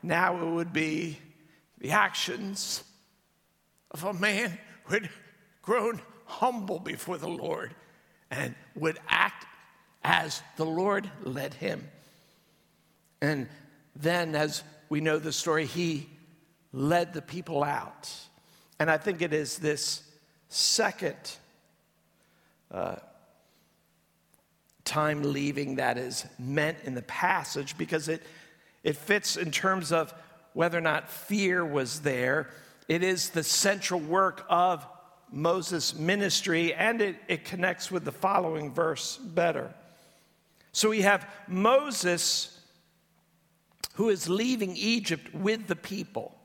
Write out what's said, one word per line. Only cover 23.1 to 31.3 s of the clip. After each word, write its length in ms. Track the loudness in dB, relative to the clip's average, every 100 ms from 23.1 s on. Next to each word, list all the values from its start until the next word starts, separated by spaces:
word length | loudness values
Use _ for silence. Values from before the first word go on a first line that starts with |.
| -20 _ _ _ _ _ _ _ _ _ _ _ _ _ _ _ _
time 480 | -4 0 2 2 0
leaving 440 | 0 -2 -2 -4 0
that 200 | 0 0
is 300 | -4 -8 -10 -10
meant 380 | -2 0 0 -2
in 100 | -6
the 80 | -8
passage 760 | -8 0 2 2 0 -6 -6 -6
because 300 | -2 -2 -2
it, 120 | -4 -6 -20 -20 -20 _ _
it 120 | -2 -2
fits 400 | 2 2 2 -2
in 120 | -2
terms 420 | 0 2 0 2
of 200 | 2 2 -6 -20 -20 _
whether 240 | 0 0 2
or 60 |
not 280 | 2 2 -2
fear 540 | -14 -2